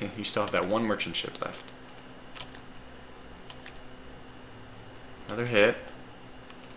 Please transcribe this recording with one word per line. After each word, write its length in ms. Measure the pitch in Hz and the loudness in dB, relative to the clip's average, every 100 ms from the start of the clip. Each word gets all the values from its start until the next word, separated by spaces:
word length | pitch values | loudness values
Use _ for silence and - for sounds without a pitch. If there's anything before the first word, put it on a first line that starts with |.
<laughs> 160 | 101 104 | -4 2
you 80 | |
still 200 | 101 110 | 4 6
have 80 | 101 | 6
that 140 | 92 92 | 4 6
one 180 | 110 | 4
merchant 300 | 113 101 - | 4 2 0
ship 240 | - - - | 0 -2 -2
left. 280 | - - - - - - - - - - - - - - - - - - - - - - - - - - - - - - - - - - - - - - - | -4 -6 -10 -12 -14 -14 -14 -14 -12 -10 -10 -12 -12 -14 -14 -14 -14 -14 -14 -14 -14 -14 -12 -12 -14 -14 -14 -14 -14 -14 -14 -14 -14 -14 -14 -14 -14 -12 -4
Another 160 | 107 | 0
hit. 320 | 120 113 107 - - - - - - - - - - | 6 10 10 10 -2 -12 -14 -14 -14 -14 -14 -14 -12